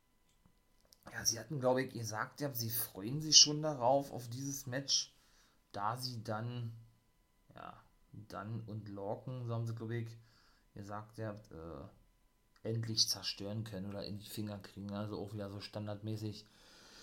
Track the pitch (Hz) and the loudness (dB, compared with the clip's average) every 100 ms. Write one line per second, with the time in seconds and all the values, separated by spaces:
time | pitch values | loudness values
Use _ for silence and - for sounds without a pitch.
0 | _ _ _ _ - - _ _ - - | _ _ _ _ -20 -20 _ _ -20 -20
1 | - 117 113 113 113 151 127 127 135 113 | -12 -2 2 2 0 2 6 6 4 -2
2 | 110 107 127 - 143 120 113 113 - 92 | -4 -2 -2 -2 -4 -2 -2 0 -2 -2
3 | 101 143 156 143 143 151 156 139 120 139 | -2 -2 8 12 12 8 0 4 8 8
4 | 139 - 123 120 139 135 - 127 139 - | 6 -4 -6 -4 -4 -4 -4 -2 2 2
5 | - - - - - - _ 101 104 123 | 2 -8 -20 -20 -20 -20 _ -2 0 0
6 | 127 120 110 107 117 123 117 - - - | -2 -4 -2 -2 -2 -4 -4 -6 -14 -20
7 | _ _ _ _ - - 50 - - - | _ _ _ _ -20 -14 -14 -14 -18 -20
8 | - - 104 92 101 117 113 107 104 101 | -20 -18 -8 -6 -4 -4 -6 -6 -6 -6
9 | 98 113 - 127 117 117 117 113 113 117 | -4 -4 -4 -6 -2 0 0 -2 -2 -2
10 | 113 113 - - - - - - 101 104 | -4 -8 -18 -20 -20 -20 -18 -12 -8 -8
11 | 113 - 110 104 - 80 82 76 90 - | -8 -6 -6 -6 -10 -12 -10 -10 -12 -16
12 | - _ _ _ _ - - 113 113 110 | -20 _ _ _ _ -8 -2 0 2 2
13 | - 104 92 - 98 107 110 98 98 101 | 2 2 -4 -4 -4 -4 -4 -4 -4 -6
14 | - 101 101 - 107 104 95 - 101 101 | -6 -8 -8 -6 -4 -6 -10 -8 -4 -2
15 | 107 104 101 107 101 101 - 107 104 104 | -2 -2 -4 -4 -4 -6 -6 -6 -4 -4
16 | 107 107 107 104 - - - - - - | -4 -2 -2 -6 -12 -20 -20 -20 -20 -20